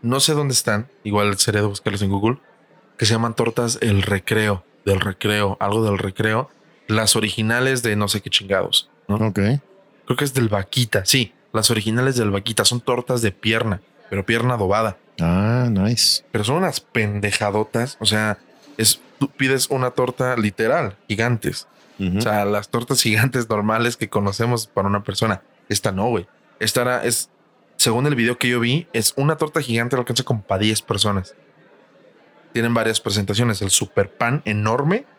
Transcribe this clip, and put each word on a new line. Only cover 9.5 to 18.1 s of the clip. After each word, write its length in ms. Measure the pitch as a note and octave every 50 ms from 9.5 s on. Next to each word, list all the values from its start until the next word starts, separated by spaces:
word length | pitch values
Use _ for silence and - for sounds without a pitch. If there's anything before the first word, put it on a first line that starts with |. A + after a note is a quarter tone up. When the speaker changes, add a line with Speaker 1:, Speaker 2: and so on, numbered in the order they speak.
| B2+ C#3+ - _ - - _ _ _ _ _
Speaker 1:
Creo 100 | - B2+
que 80 | B2 D3
es 100 | C#3+ B2+
del 140 | C3+ A#2+ A2
Vaquita, 560 | G#2 G2+ F#2+ - - B2+ B2 A2 - G#2 F#2+
sí, 280 | - - C3+ B2 G2 _ _ _ _ -
las 180 | A2+ G#2+ -
originales 460 | A#2+ G#2+ G2 A2 A2 A#2+ B2+ C3+ C3
del 140 | B2 A2+ G#2
Vaquita, 340 | G2 G2+ G2+ A#2 A2+ - G#2+
son 160 | - B2 A#2+
tortas 420 | - - B2 A#2+ A#2+ - B2+ B2 A2+
de 100 | G#2 F#2
pierna, 480 | _ - A2 A2 A2+ A2+ A2 G2 F2+ - _ _ _ - -
pero 140 | G2+ G2 F#2+
pierna 280 | - A2+ A#2 A#2 B2 B2
adobada. 440 | A#2 G#2 F2+ G2 G#2+ A2+ G#2+ G2 - _ _ _ -
Speaker 2:
Ah, 480 | E2+ E2 E2+ F#2 G2+ A2 A#2 B2+ B2 A#2+
nice. 540 | A2 G2 F#2+ G#2+ B2 A2 - - - - - -
Speaker 1:
Pero 140 | - A2+ G#2
son 120 | G#2 C3+
unas 240 | E3+ F#3+ F3 - -
pendejadotas, 1160 | - _ _ A#2+ G#2+ G#2 G#2 G#2 G2+ G#2 G2 - A2 G#2 G2+ G#2+ G#2+ - - A#2 A#2 B2+ - _
o 60 | A2
sea, 320 | -